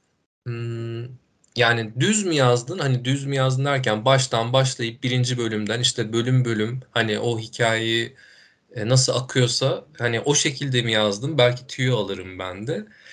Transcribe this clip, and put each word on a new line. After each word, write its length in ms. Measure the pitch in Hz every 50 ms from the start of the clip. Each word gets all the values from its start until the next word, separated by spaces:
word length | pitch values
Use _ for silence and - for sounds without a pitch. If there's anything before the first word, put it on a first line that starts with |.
| _ _ _ _ _ _ _ _ -
hmm, 560 | 123 117 117 117 117 117 113 117 117 113 117 120 127 - - _ _ _ _ _ _ -
yani 360 | 120 120 117 117 117 113 107 110 123
düz 260 | 156 196 220 214 196
mü 80 | 180 160
yazdın? 440 | 143 131 123 123 120 117 - 180 196
Hani 260 | 147 135 131 123 120
düz 220 | 127 139 139 139
mü 80 | 139 139
yazdın 300 | 135 131 135 131 131 139
derken 400 | 143 139 135 131 113 107 107 107
baştan 480 | 131 135 131 131 - - 117 113 120
başlayıp 500 | 127 135 135 131 - - 120 113 117 -
birinci 360 | - 120 127 127 123 120 123 120
bölümden 420 | 117 113 110 107 107 101 113 120
işte 320 | 120 - - - 113 107
bölüm 320 | 113 117 127 127 131 127 123
bölüm 360 | 117 113 107 107 113 127 131 - _
hani 280 | - 117 113 110 104 104
o 200 | 110 120 117 113
hikayeyi, 800 | 110 - - - 120 113 113 113 113 113 113 117 113 113 - - - - - - - _ _ _ _ _ -
e, 140 | 117 104 113
nasıl 240 | 131 131 - -
akıyorsa 720 | 120 120 127 - - 127 123 120 - - 135 139 175 196 - _ - -
hani 220 | 117 120 117 113
o 140 | - 143 147
şekilde 480 | 139 - 156 131 - 143 135 127 123
mi 100 | 113 113
yazdın? 460 | 110 107 107 104 101 101 127 156 160 131
Belki 280 | 123 123 123 - -
tüyo 300 | - - - 127 127 123
alırım 420 | 110 98 95 98 92 90 92 92 92
ben 280 | 92 92 90 98 110
de. 200 | 131 165 208 214 - - - - -